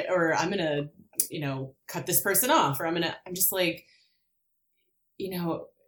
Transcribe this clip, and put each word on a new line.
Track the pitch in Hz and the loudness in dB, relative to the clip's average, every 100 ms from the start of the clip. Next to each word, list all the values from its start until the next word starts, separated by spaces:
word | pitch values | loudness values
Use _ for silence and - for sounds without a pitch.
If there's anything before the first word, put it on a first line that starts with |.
| - | 2
or, | 180 165 | 2 4
"I'm | 156 165 | 4 2
gonna, | 202 160 147 147 - - - - | 0 0 0 -2 -10 -6 -4 -4
you | 165 | -4
know, | 143 135 135 - - | -4 -4 -8 -12 -10
cut | 170 | -6
this | 135 - | -2 0
person | 202 190 254 | 2 2 4
off," | 311 147 139 | 4 4 0
or, | 165 | -2
"I'm | |
gonna," | 170 165 - - | 0 -2 -4 -8
I'm | |
just | 180 - | -2 0
like, | 190 180 170 - _ _ _ _ _ _ _ _ _ _ _ _ - | 2 0 -2 -10 _ _ _ _ _ _ _ _ _ _ _ _ -8
you | 190 180 | -6 -2
know, | 170 - - _ | -2 -2 -6 _